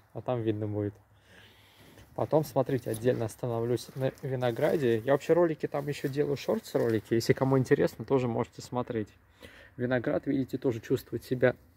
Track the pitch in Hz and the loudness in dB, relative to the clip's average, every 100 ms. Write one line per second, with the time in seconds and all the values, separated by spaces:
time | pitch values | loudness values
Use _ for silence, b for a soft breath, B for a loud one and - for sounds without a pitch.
0 | - 117 123 123 113 104 107 104 104 - | -12 -10 -4 -2 -2 -2 -4 -2 -4 -6
1 | _ B B B B B B B B B | _ B B B B B B B B B
2 | B - 117 151 151 139 131 131 - 110 | B -6 0 0 0 -2 0 -2 -4 -2
3 | 120 120 113 - 127 117 117 120 - 135 | 0 0 -2 -6 -6 -4 -2 -2 -4 -4
4 | 131 - 139 131 123 117 151 175 127 113 | -4 -4 -6 -2 -2 0 0 2 2 2
5 | 120 143 - 165 175 156 147 143 143 143 | 2 0 2 2 4 0 -4 -4 -6 -6
6 | 147 135 143 135 - 220 - 139 120 113 | -4 -2 0 -2 -2 -4 -2 0 2 0
7 | - 113 - 131 135 135 127 147 - - | 2 0 4 4 4 4 4 4 4 0
8 | 117 135 123 117 117 - - 123 123 117 | 0 0 2 -2 -4 -6 -8 -6 -4 -4
9 | 104 - _ B B B B - 123 127 | -6 -10 _ B B B B -6 0 0
10 | 131 160 - 139 127 131 139 113 - 143 | 0 -2 0 -2 -2 -2 -2 -2 -2 -4
11 | - 117 - 127 127 - - | -2 -10 -4 2 2 2 -8